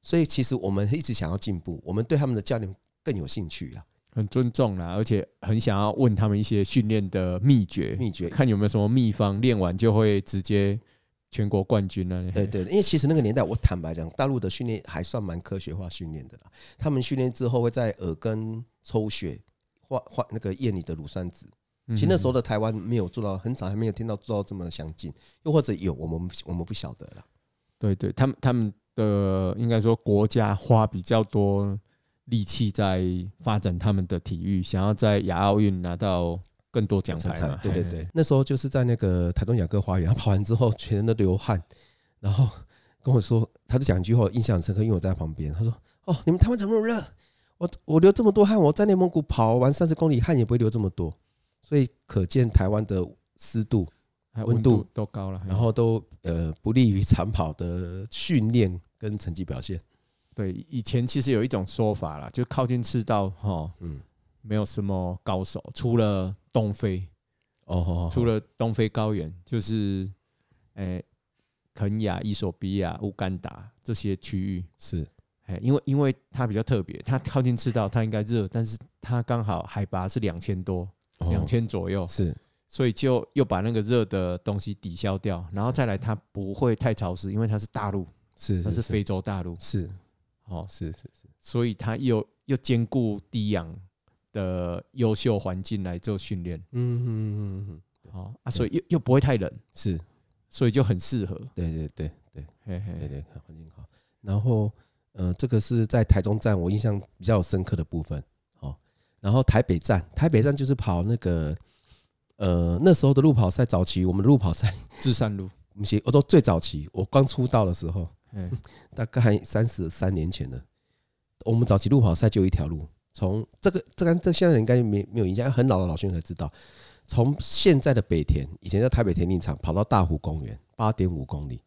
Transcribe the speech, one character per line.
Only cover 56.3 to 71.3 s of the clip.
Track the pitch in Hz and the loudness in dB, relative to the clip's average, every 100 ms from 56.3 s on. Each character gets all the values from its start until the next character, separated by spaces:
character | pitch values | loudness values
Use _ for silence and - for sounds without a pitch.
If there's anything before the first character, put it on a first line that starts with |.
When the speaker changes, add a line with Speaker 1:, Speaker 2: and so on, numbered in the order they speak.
| 85 82 78 | -2 -2 -4
Speaker 1:
不 | - | 0
利 | 120 120 | 4 4
于 | 98 | 4
长 | 92 - 90 | 2 0 0
跑 | 110 80 | -2 -4
的 | 76 87 90 90 92 98 | -4 -6 -6 -8 -10 -10
训 | - - 156 107 | -6 0 2 2
练 | 120 101 90 - _ | 4 2 0 -12 _
跟 | 107 104 | -8 -6
成 | - | -6
绩 | 85 | -8
表 | 87 64 | -6 -8
现。 | - 90 - _ _ _ _ | -6 -10 -10 _ _ _ _
Speaker 2:
对， | - 98 90 - | -6 -6 -6 -8
以 | 131 | -6
前 | 107 104 | -2 0
其 | 123 143 | 0 -2
实 | 127 | 2
有 | 120 | 2
一 | 123 | 2
种 | 110 95 | -2 -4
说 | - 110 | 0 0
法 | 104 82 76 | 0 -4 -8
啦， | 69 | -10
就 | - | -6
靠 | 123 - | -4 -2
近 | 127 123 | 0 0
赤 | 117 127 | 0 -2
道， | 107 107 95 90 | 0 0 0 -4
吼， | 104 87 80 - | -4 -4 -6 -10
Speaker 1:
嗯。 | 87 69 - _ _ _ | -12 -12 -16 _ _ _
Speaker 2:
没 | 110 | -6
有 | 107 | -4
什 | 101 - | -4 -4
么 | 101 95 90 90 | -4 -2 -4 -6
高 | - 95 | -4 -4
手， | 95 - - | -4 -8 -10
除 | - 127 117 | -6 0 2
了 | 107 98 92 98 _ | 2 2 -2 -8 _
东 | 123 107 | -2 0
非。 | 98 107 92 92 _ _ _ _ _ | -2 -2 -4 -8 _ _ _ _ _
Speaker 1:
哦， | _ 90 | _ -2
哦， | 85 | 0
哦。 | 85 85 | 0 -2
Speaker 2:
除 | - | 0
了 | 117 110 - _ | 0 0 -4 _
东 | 113 | -4
非 | 110 110 | 0 -2
高 | - 107 | 0 -2
原， | 107 78 90 | -2 -6 -12
就 | - 117 | -6 -4
是， | 101 110 101 98 95 98 _ _ _ _ _ | -2 -2 -2 -2 -6 -10 _ _ _ _ _
诶， | - 95 90 - _ _ | -10 -8 -8 -10 _ _